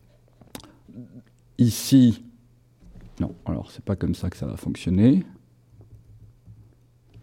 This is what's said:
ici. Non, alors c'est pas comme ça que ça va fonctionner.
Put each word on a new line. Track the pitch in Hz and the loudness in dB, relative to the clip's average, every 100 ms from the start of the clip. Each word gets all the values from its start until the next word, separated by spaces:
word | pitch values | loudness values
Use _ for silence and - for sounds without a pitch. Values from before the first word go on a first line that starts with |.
| _ _ _ _ - - - - - 113 120 123 - _ _ - | _ _ _ _ -20 -20 -20 -20 -20 -20 -20 -20 -20 _ _ 0
ici. | 120 - - 139 123 104 - - _ _ _ _ - - - - | 0 0 4 6 6 4 -6 -20 _ _ _ _ -20 -20 -14 -8
Non, | - - - | -8 -8 -10
alors | 69 - | -10 -10
c'est | - | -12
pas | - 98 | -8 -4
comme | 85 | -4
ça | 85 90 | -4 -6
que | - | -8
ça | |
va | 64 - | -10 -10
fonctionner. | - - - 92 117 185 - - _ _ _ - - - - - - _ - - - _ _ _ _ - | -10 -8 -2 2 4 4 0 -10 _ _ _ -20 -20 -20 -20 -20 -20 _ -20 -20 -20 _ _ _ _ -20